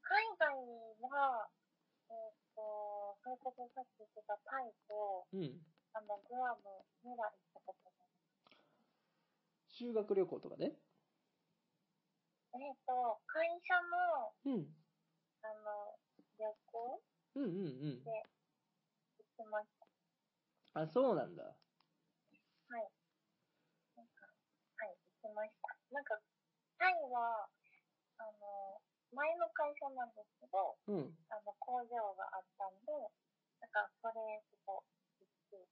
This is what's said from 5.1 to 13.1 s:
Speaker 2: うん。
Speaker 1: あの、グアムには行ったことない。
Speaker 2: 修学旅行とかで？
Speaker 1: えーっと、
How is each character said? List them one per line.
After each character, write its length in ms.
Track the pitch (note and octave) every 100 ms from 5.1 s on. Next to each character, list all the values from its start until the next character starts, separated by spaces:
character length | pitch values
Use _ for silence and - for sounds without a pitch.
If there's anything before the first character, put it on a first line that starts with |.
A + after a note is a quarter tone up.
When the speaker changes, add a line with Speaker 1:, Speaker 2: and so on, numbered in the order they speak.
| F#3 -
Speaker 2:
う 60 | F#3+
ん。 240 | D#3 D3 D#3 _ _
Speaker 1:
あ 80 | A3
の、 160 | G#3+ G3+
グ 180 | - B3
ア 200 | B3+ A3
ム 60 | G3+ F#3+ F#3+ _
に 120 | A#3+ A#3+
は 120 | G#3+
行 80 | F#3+
っ 20 | _
た 60 | -
こ 140 | - -
と 60 | F#3
な 140 | _ _
い。 40 | _ _ _ - - _ _ _ _ _ _ _ _ _ _ _
Speaker 2:
修 240 | - A#3+
学 220 | A3 G#3 F#3+
旅 100 | E3+
行 140 | -
と 100 | -
か 80 | -
で？ 80 | A3 - _ _ _ _ _ _ _ _ _ _ _ _ _ _ _ _ _
Speaker 1:
え 40 | A#3+
ー 160 | C#4+
っ 40 | C4 -
と、 360 | B3+ A#3+